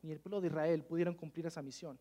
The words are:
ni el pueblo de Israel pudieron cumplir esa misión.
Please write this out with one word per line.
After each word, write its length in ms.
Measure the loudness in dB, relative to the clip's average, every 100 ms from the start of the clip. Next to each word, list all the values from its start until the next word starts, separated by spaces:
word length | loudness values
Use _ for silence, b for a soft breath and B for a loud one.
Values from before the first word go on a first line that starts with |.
ni 80 | -8
el 80 | -8
pueblo 220 | -4 0
de 80 | 2
Israel 340 | 4 4 4
pudieron 320 | 2 2 2
cumplir 320 | 0 -6 -4 -4
esa 160 | -4
misión. 340 | -8 -10 -12 -12